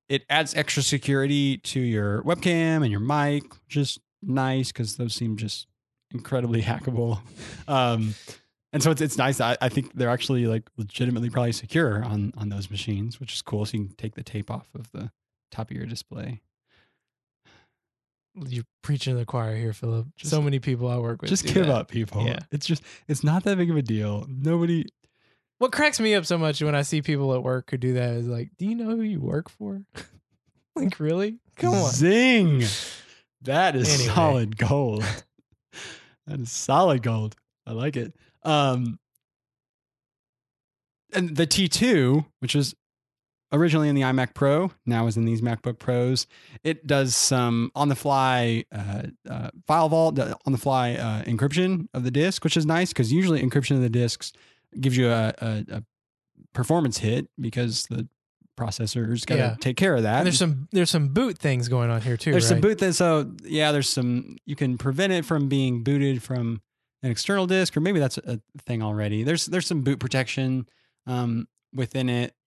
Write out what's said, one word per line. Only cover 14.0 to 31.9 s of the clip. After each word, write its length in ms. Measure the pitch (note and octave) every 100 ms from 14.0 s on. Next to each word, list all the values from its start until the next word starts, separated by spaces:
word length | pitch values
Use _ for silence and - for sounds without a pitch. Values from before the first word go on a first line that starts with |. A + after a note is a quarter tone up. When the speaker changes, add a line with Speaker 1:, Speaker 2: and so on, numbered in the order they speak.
| A2
Speaker 1:
the 80 | -
tape 280 | - G#2 G2
off 180 | A2 -
of 180 | - A2+
the 180 | - A#2 - _ _ _
top 200 | - A2
of 60 | -
your 80 | A2+
display. 560 | A#2 - - F#2+ A#2 - _ _ _ _ _ _ _ _ _ _ _ _ _ _ _ _ _ _
Speaker 2:
You're 300 | - C#3 B2 A#2 _
preaching 320 | - C#3+ C3
to 40 | B2
the 60 |
choir 320 | A#2 B2+ A2+ A2
here, 160 | A2+
Philip. 340 | G#2+ A#2 A2+ B2 -
Speaker 1:
Just, 140 | D3+
Speaker 2:
So 100 | D#3
many 180 | D3 C#3
people 280 | C#3 B2 B2
I 100 | B2
work 240 | A#2 A#2
with 80 | -
Speaker 1:
just 160 | F#3+ -
Speaker 2:
do 80 |
Speaker 1:
give 120 | F#3+ E3
Speaker 2:
that. 80 |
Speaker 1:
up, 140 | A#2+ -
people. 360 | A#2 A2 G2+ A2
Speaker 2:
Yeah. 140 | - -
Speaker 1:
It's 140 | D3 -
just, 160 | D#3+ - - -
it's 160 | C#3+
not 180 | D3+ F3
that 120 | G3+ F#3+
big 140 | F3
of 60 | D#3
a 60 |
deal. 440 | A#2 A2 G#2 G#2 C#3
Nobody. 560 | C3 D3 E3+ E3+ E3 - - _ _ _ _ _ _
Speaker 2:
What 140 | B3+
cracks 260 | - D4 C#4+
me 160 | A3
up 100 | G#3 E3
so 100 | F3
much 240 | D#3 C#3+
when 120 | D3+
I 80 | C#3+
see 180 | C#3+ D#3
people 320 | C#3+ C#3+ C3+
at 80 | B2+
work 280 | B2+ B2+ -
who 80 | C3
do 160 | B2+
that 160 | B2+ B2
is 140 | A#2+ A#2+
like, 240 | A#2+ A#2+ -
"Do 80 | F#3+
you 80 | A#3
know 140 | A3
who 120 | A3+
you 180 | A3 F3
work 280 | C3 D3 -
for?" 340 | - G#3 G3 G3
<laughs> 80 | - - _ _ _ _ _ _ E4
Like, 240 | C4 -
really? 380 | D3+ E3+ G#3 A3+ _ -
Come 180 | F4
on. 160 | G#3 D#3